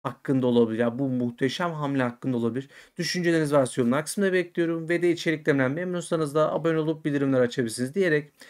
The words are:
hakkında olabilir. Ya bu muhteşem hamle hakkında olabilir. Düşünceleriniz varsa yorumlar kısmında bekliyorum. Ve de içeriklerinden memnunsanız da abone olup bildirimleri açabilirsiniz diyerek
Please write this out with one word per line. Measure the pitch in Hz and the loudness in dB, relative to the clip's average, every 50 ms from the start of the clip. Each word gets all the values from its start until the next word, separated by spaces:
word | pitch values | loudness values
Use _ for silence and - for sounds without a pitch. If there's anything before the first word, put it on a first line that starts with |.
| - | -10
hakkında | 131 123 - - - 139 135 127 123 | -10 -10 -6 -2 0 0 2 2 4
olabilir. | 120 120 117 110 110 110 | 4 4 4 4 2 0
Ya | 120 117 117 123 | 0 0 0 -2
bu | 139 135 | -2 -2
muhteşem | 127 127 123 120 120 - 135 131 131 - 180 175 160 | -2 -2 -2 -4 -2 -2 -2 -2 -2 -2 -4 -4 -4
hamle | 151 147 143 139 135 127 | -4 -4 -2 0 0 0
hakkında | 123 120 - - 135 127 120 | -2 -4 -4 -4 -4 -2 0
olabilir. | 117 117 113 127 135 - - - - - _ - | 0 -2 -2 -4 -8 -10 -16 -20 -20 -18 _ -8
Düşünceleriniz | 170 - - 180 170 170 170 160 156 143 147 | -6 -4 -4 -2 0 2 2 2 2 2 2
varsa | 143 131 123 - - | 2 2 2 0 0
yorumlar | 127 117 123 143 156 | 0 2 0 0 -2
kısmında | - - - 202 190 185 | -4 -4 -2 0 0 0
bekliyorum. | 185 175 180 - - 170 165 170 165 165 160 | 0 -2 -2 -2 -2 -2 -2 -2 -4 -2 -2
Ve | 170 170 | -2 0
de | 170 175 | 2 2
içeriklerinden | 165 170 - 170 156 151 151 - 147 139 131 127 | 0 0 0 -2 -2 0 0 2 2 4 2 2
memnunsanız | 139 160 180 185 180 180 160 - 180 165 156 147 139 | 0 -2 -4 -4 -4 -6 -4 -2 -2 -2 -2 0 2
da | 156 151 - 180 | 2 2 2 0
abone | 185 151 165 160 160 | 0 0 0 0 2
olup | 156 156 160 156 - | 0 -2 -2 -2 -2
bildirimleri | 151 143 143 139 135 135 127 | -2 0 0 0 2 4 4
açabilirsiniz | 123 120 120 - 123 113 110 - 123 131 143 | 2 2 2 -2 -2 -2 -2 -4 -6 -4 -2
diyerek | 196 190 175 151 147 147 151 _ _ - - | 0 2 2 2 2 0 -4 _ _ -20 -20